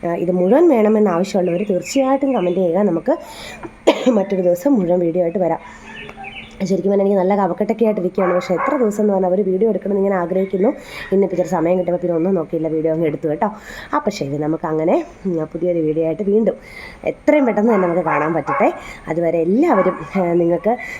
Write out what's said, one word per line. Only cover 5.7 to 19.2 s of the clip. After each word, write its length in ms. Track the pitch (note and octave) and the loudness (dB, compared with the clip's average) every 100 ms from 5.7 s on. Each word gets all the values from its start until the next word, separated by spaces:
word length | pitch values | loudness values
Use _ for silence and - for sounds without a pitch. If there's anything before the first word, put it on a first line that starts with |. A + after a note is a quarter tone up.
| - - - - - - - - - F#3+ | -20 -18 -16 -16 -16 -16 -16 -18 -8 -2
ശരിക്കും 200 | F#3 F#3 | 0 2
പറഞ്ഞാൽ 160 | G3+ G3 | 2 2
എനിക്ക് 120 | G3+ | 2
നല്ല 180 | F3+ G3+ | 2 2
കഫക്കെട്ടൊക്കെ 480 | F#3+ F3+ G#3 A3 | 0 0 -2 2
ആയിട്ടിരിക്കുകയാണ്. 500 | A3+ G#3+ F3+ G3 F#3 | 2 2 -2 0 0
പക്ഷേ 200 | F3+ F3+ | 0 0
എത്ര 220 | F3 - C#4+ | -2 0 0
ദിവസം 260 | A3 G#3 | 0 2
എന്ന് 100 | G#3+ | 0
പറഞ്ഞാൽ 160 | F#3+ F#3 | 2 2
ഒരു 120 | F#3 | 0
വീഡിയോ 280 | G3 F#3 A3+ | 0 2 2
എടുക്കണമെന്ന് 400 | F#3+ G3 G3+ G3 | 0 -2 0 0
ഞാൻ 80 | G3 | 0
ആഗ്രഹിക്കുന്നു. 500 | E3+ F#3 F#3+ G3 G#3 - - - - | 0 -2 -2 0 0 0 -12 -16 -2
ഇന്നിപ്പോൾ 240 | G3+ G3 F3+ | 0 2 0
ഇച്ചിരി 120 | F3+ | 0
സമയം 300 | F3 D#3+ F#3 | 0 2 0
കിട്ടിയപ്പോൾ 240 | F3 F3 | 0 -2
പിന്നെ 140 | F3 E3+ | -2 0
ഒന്നും 180 | F3 | 0
നോക്കിയില്ല, 340 | F#3+ D3+ E3 D#3+ | 0 -2 -4 -2
വീഡിയോ 240 | D#3+ D#3+ | -2 0
അങ്ങ് 120 | D#3+ E3 | 0 0
എടുത്തു 220 | D3 D#3+ | -2 -4
കേട്ടോ. 200 | D#3 G3+ G#3 - - - D4 | -2 -2 -4 -16 -18 -6 -4
അപ്പോൾ 140 | D4 | -4
ശരി, 260 | - C#3 C#3+ | -4 -6 -4
നമുക്ക് 280 | D3+ D#3+ E3 | -4 -4 -2
അങ്ങനെ, 380 | D#3 D#3+ C#4 D#4+ - G3 | -2 0 0 -2 -8 -6
ഉം, 180 | E3 | -4
പുതിയൊരു 340 | D#3 E3 F3 E3+ | -6 -4 -2 0
വീഡിയോ 280 | D#3 D#3 D#3+ | 0 -2 -2
ആയിട്ട് 160 | D#3 | -2
വീണ്ടും 320 | G3+ G3+ G#3+ - - - - - | 0 2 2 -2 -14 -18 -18 -8
എത്രയും 420 | - - - D4 C4 | -8 -4 2 2 2
പെട്ടെന്ന് 280 | G#3 G#3+ | 2 2
തന്നെ 140 | G#3 F3+ | 2 2
നമുക്ക് 160 | E3+ | 0
കാണാൻ 300 | D#3+ D3 D3+ | 0 -2 0
പറ്റട്ടെ. 380 | E3 C#3 F#3+ A#3+ - - - - | -2 -4 0 0 -2 -12 -16 -6
അതുവരെ 300 | D#3+ | -2